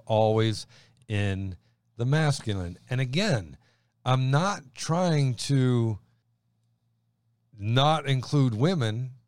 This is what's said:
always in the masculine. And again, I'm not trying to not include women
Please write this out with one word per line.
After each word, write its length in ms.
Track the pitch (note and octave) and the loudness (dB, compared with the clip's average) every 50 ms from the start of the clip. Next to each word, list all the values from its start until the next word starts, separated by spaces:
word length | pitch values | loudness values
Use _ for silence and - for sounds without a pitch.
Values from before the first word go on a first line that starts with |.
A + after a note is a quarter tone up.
| - | -4
always 600 | - A2+ G#2+ A2 A2 A2 A2 A2 A2+ G#2+ - - - - - _ _ _ _ _ | 0 2 4 4 4 4 2 2 2 0 -4 -10 -16 -20 -20 _ _ _ _ _
in 500 | - G#2+ G2+ G2+ G2+ F#2+ F#2+ G2 F#2+ F2+ - _ _ _ _ _ _ _ | -4 -2 -2 0 -2 -2 -4 -6 -8 -10 -12 _ _ _ _ _ _ _
the 80 | - A#2 | -4 -2
masculine. 720 | C3 C#3+ D#3 D#3+ D3 C#3+ - - A2 G2+ F#2+ F2 E2+ F#2 - - - | 0 0 2 2 0 0 -2 -4 -4 -4 -4 -6 -8 -10 -14 -8 -6
And 100 | B2+ B2 | -4 -4
again, 560 | C3 B2 C3 F3 G#3+ A3 D3+ G#2+ E2+ D2 C2+ - _ _ _ _ _ _ _ _ - | -2 -2 -2 -2 0 0 0 -2 -4 -8 -16 -20 _ _ _ _ _ _ _ _ -2
I'm 260 | B2+ C3 C3 C3 B2+ | 0 2 2 2 2
not 420 | C#3 D3 F3+ G3 - - - - _ | 2 2 2 0 -2 -6 -10 -16 _
trying 640 | - - - D#3 F3+ F#3 F3 D#3 D3 C#3 C3 A#2 | -10 -4 -2 0 0 2 2 2 2 2 0 -2
to 640 | - - - C#3 C3+ B2+ B2+ B2 A#2 A#2 A2+ G#2 - - _ _ _ _ _ _ _ _ _ _ _ _ _ _ _ _ _ _ _ _ _ _ _ _ _ _ _ _ _ - | -4 -2 0 2 2 4 4 2 2 2 0 -2 -6 -10 _ _ _ _ _ _ _ _ _ _ _ _ _ _ _ _ _ _ _ _ _ _ _ _ _ _ _ _ _ -16
not 480 | G#2 G2+ G#2+ A#2+ C3 C#3 D3+ D#3+ D3+ C#3 | -8 -4 0 2 2 4 2 2 0 0
include 480 | C#3 C3+ C3 A2+ - D3 D3 C3+ B2+ A2 | -2 -2 -2 -2 0 2 2 2 2 2
women 560 | G#2 C3+ F3+ F#3+ D#3 A#2 A2 G#2+ A#2 C3 B2+ B2+ - _ | 0 0 0 0 0 -2 -2 -2 -4 -8 -8 -12 -18 _